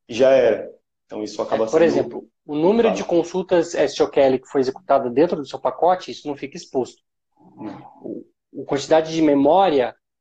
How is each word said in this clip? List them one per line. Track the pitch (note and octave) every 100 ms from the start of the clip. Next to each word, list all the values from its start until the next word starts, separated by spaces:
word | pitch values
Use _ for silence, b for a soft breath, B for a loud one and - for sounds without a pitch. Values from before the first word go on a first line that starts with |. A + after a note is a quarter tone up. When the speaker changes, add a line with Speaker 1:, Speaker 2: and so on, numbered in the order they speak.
| -
Speaker 1:
e | A#2
já | C3
era. | C3+ A#2 G2 - - _ _ _
Então, | G#2
isso | G#2+ -
acaba | A2 A2 A2
Speaker 2:
É, |
por | D#3+
Speaker 1:
sendo | E3
Speaker 2:
exemplo, | C#3+ - - - _ -
o | D3
número | E3 A#3 A3+
Speaker 1:
Claro. | G3
Speaker 2:
de | G3
consultas | F3 E3 F#3 F3+ F3+ D#3+ -
S | D3 - D3+
Q | -
L | C3+ B2
que | -
foi | C#3+
executada | B2+ - - C#3 B2
dentro | A#2+ E3+ F3
do | C3+
seu | -
pacote, | C3 - E3+ F3+ -
isso | F3+ D3
não | C3+
fica | C3+ F3
exposto. | - C3+ A#2+ - _ _ _ _ _ -
Speaker 1:
Não. | G#2+ - - -
Speaker 2:
O, | - - - _ _ C#3
a | C3
quantidade | C#3 - D#3 D#3
de | D#3+
memória, | D#3 C#3+ C#3 F3+ F#3+ C#3+ A#2 - _ _